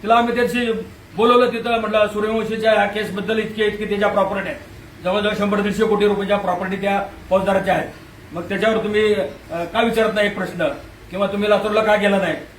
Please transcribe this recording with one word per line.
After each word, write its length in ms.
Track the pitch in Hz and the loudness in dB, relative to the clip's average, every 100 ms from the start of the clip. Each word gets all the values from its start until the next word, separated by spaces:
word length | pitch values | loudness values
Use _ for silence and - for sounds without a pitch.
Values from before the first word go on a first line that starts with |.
तिला 120 | 202 233 | 4 4
आम्ही 200 | 240 247 | 4 0
त्याशी 360 | 240 247 240 196 - - - 160 | 0 0 -2 -4 -6 -16 -12 0
बोलवलं 360 | 233 240 240 | 4 6 4
तिथं, 280 | 226 233 226 | 0 -2 -2
म्हटलं, 280 | 214 214 208 | 0 2 2
"सूर्यवंशीच्या 640 | 208 214 220 185 220 220 | 0 -2 -2 -2 0 2
ह्या 140 | 208 202 | 4 2
केसबद्दल 540 | 208 196 196 196 220 | -2 -4 -6 -2 -2
इतके, 260 | 208 214 214 | -4 -2 -2
इतके 200 | 208 208 | -2 -4
त्याच्या 220 | 202 202 | 0 2
प्रॉपर्टी 420 | 202 190 196 185 | 2 0 -2 -6
आहेत, 100 | 143 - - - - | -10 -14 -20 -20 -8
जवळजवळ 280 | 180 208 208 202 | -2 0 0 0
शंभर 240 | 202 202 | 0 0
दीडशे 240 | 202 202 214 | 0 0 2
कोटी 220 | 202 208 | 4 2
रुपयाच्या 300 | 202 196 202 | 2 0 0
प्रॉपर्टी 380 | 190 180 185 190 | 0 -2 -4 -4
त्या 300 | 196 196 - - - | 0 -2 -2 -10 0
फौजदाराच्या 440 | 190 196 190 190 | 0 2 0 2
आहेत." 160 | 160 - - - - - | -2 -2 -12 -20 -20 -12
मग 80 | 170 | -10
त्याच्यावर 420 | 170 196 214 214 | -6 0 0 0
तुम्ही, 300 | 208 208 214 | 0 2 2
अ, 140 | 202 190 - - | 2 -2 -8 -10
का 300 | 165 170 220 | -8 -2 0
विचारत 280 | 233 220 214 | 2 2 0
नाही 140 | 196 208 | 2 0
एक 80 | - | -2
प्रश्न, 300 | 180 175 151 - - - - | -8 -2 -4 -4 -14 -20 -10
किंवा 160 | 185 196 | -4 -2
तुम्ही 220 | 202 208 | 0 2
लातूरला 340 | 202 214 208 | 2 2 0
का 120 | 214 208 | 2 2
गेला 220 | 202 196 | 4 2
नाही? 160 | 175 147 - | 0 -4 -10